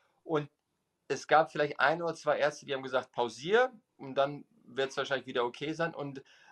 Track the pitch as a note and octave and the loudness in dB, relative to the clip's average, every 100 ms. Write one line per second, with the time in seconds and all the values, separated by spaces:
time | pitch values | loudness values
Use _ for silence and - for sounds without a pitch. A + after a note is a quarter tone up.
0 | _ _ - D#3 D3 _ _ _ _ _ | _ _ -2 -2 -2 _ _ _ _ _
1 | - C3 - D3+ D#3+ D#3 D3 C#3+ C3+ E3 | -6 -6 4 4 4 0 -2 2 2 2
2 | E3+ E3 D#3 B2+ C#3 D3 C3+ C3+ C3 B2+ | -2 -2 0 2 2 0 -6 -6 -2 -2
3 | B2+ - A#2+ A2 D3 A3 B3+ B3 _ _ | -2 -2 -2 -2 2 4 4 -2 _ _
4 | C#3 C3+ C#3 C#3+ - _ - B2 C3+ C#3 | -4 0 0 -2 -14 _ -10 -4 -2 -2
5 | C3 C3+ A#2+ C3 A#2+ B2 C#3+ D#3 E3 - | -2 -4 -2 -2 -2 -2 -8 -4 -4 -4
6 | C#3+ C3+ - _ - | -8 -10 -16 _ -20